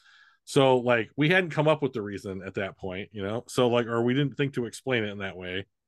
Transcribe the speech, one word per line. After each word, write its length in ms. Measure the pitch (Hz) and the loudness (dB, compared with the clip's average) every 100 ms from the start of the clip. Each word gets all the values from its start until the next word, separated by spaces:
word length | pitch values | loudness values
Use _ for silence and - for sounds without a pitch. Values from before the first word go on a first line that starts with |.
| _ - _ _ | _ -20 _ _
So, 340 | - 143 135 127 | 0 4 6 6
like, 320 | 120 117 110 - | 4 2 0 0
we 140 | 151 | 2
hadn't 220 | 185 175 | 2 2
come 180 | 151 151 | 2 2
up 120 | 151 | 2
with 120 | 131 | 0
the 80 | 120 | -4
reason 400 | 101 98 104 95 92 | -6 -8 -8 -10 -8
at 100 | 107 | -6
that 200 | 95 - | -6 -6
point, 340 | 95 92 101 | -10 -8 -10
you 100 | 107 | -8
know? 220 | 98 113 - | -6 -6 -4
So, 220 | - 123 | 2 4
like, 160 | 120 113 | 2 2
or 160 | 117 | 0
we 100 | 120 | 2
didn't 220 | 131 143 - | 2 0 -2
think 200 | 139 131 | -2 -2
to 100 | 113 | -6
explain 400 | - 131 123 104 | -8 -2 -2 -2
it 60 | |
in 80 | 101 | -6
that 180 | 98 90 | -10 -8
way. 300 | 90 92 - _ | -8 -6 -8 _